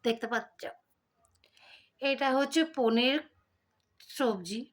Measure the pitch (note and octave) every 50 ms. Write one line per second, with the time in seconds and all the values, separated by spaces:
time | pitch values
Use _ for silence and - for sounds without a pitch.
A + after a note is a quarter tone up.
0 | _ A#3+ A3+ A#3 - A3 A#3+ A3+ - - _ _ - - - _ _ _ _ _
1 | _ _ _ _ _ _ _ _ _ _ _ _ - - - - _ _ _ _
2 | - C#4 C#4 C4+ C#4 C4+ C4 C4+ C#4 C#4 C#4 D#4+ D#4+ D#4+ - C#4 B3 A3+ A3+ A#3
3 | B3 B3+ C4+ D4+ D4+ - _ _ _ _ _ _ _ _ _ _ _ _ _ _
4 | - - - - C#4 A#3 G#3+ F#3+ F3 E3+ G3+ A3+ C4 -